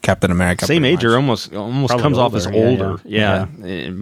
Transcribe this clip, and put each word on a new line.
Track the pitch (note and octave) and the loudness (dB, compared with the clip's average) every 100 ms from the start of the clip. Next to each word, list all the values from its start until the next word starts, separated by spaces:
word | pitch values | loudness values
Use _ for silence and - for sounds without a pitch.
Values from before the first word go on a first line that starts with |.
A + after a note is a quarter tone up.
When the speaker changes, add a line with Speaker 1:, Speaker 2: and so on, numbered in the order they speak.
Speaker 1:
Captain | - F#2+ F#2+ | -2 0 0
America, | F2 F2+ F2 - | 2 0 0 0
Speaker 2:
Same | E3 | 2
Speaker 1:
pretty | C3+ F3 | 2 2
Speaker 2:
age | A#2 | 2
or | |
Speaker 1:
much. | A#2+ | 2
Speaker 2:
almost, | C#3 G#2+ - | 2 -2 -4
almost | G2 G#2 C3+ B2+ | -10 -6 -2 0
Speaker 3:
Probably | A#2+ | 2
Speaker 2:
comes | D3 B2+ | 2 2
off | A#2+ | 2
as | G#2+ F2+ | 0 -2
Speaker 3:
older. | G#2 | 2
Yeah, | A2+ | 2
Speaker 2:
older. | A#2+ G2 - - | 2 -2 -6 -4
Speaker 3:
yeah. | G#2 G#2 F#2+ G2 D3 | 0 0 0 -4 -8
Speaker 2:
Yeah. | F#2 | -10
Speaker 3:
Yeah. | F2+ C2+ | -8 -8
Speaker 2:
Eh, | F#2 | -10